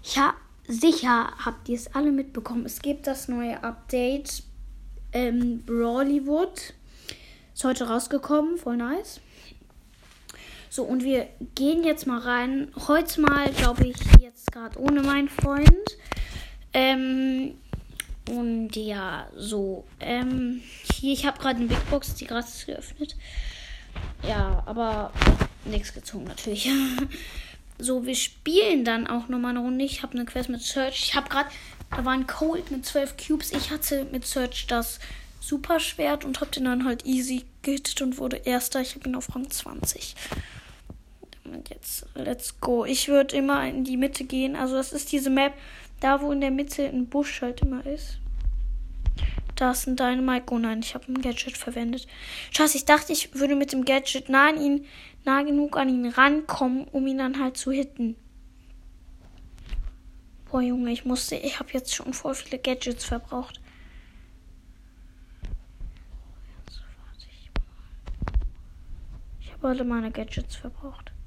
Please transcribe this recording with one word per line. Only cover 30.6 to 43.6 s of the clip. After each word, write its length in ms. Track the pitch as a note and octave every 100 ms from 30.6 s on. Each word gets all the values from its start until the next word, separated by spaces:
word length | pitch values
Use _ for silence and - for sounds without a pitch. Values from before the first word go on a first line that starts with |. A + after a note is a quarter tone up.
Search. 420 | - C#4 C4 C4+
Ich 120 | - C#4+
hab 160 | C#4
grad, 160 | C#4 D4 - - - -
da 160 | - B3+
war 80 |
ein 140 | C4 C4
Cold 420 | - D#4 E4 -
mit 160 | C4+ -
zwölf 300 | D4 C#4 -
Cubes. 340 | - D4+ -
Ich 180 | C#4+ -
hatte 340 | D4+ - C#4 C#4
mit 120 | C4
Search 440 | - C4+ B3 - -
das 320 | A#3+ A3+ - - - - -
Superschwert 840 | - C#4+ - E4 D#4 - D4 D4
und 180 | C#4 C4
hab 100 | C#4+
den 140 | - B3+
dann 200 | B3 B3+
halt 220 | A#3+ -
easy 360 | C4 B3+ B3+ - -
gehittet 360 | - C#4 - -
und 160 | C4 C4
wurde 180 | B3+ B3
Erster. 440 | - B3 B3 C4+
Ich 120 | B3+
hab 140 | C#4 C4
ihn 80 | B3+
auf 200 | - B3
Rang 140 | C#4
zwanzig. 680 | - - - - - - - - - - - - - - - - - - -
Und 280 | - - -
jetzt, 340 | - - - -
let's 480 | C4 C4 A#3+ - -
go. 240 | - A#3+ A3+
Ich 220 | C4+ -
würd 260 | C#4+ C#4
immer 340 | C#4+ C#4 C#4